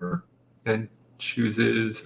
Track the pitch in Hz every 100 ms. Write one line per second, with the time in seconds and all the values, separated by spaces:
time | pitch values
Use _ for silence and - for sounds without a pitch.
0 | 87 175 - _ _ _ - 110 110 -
1 | _ _ - - 117 107 113 113 113 110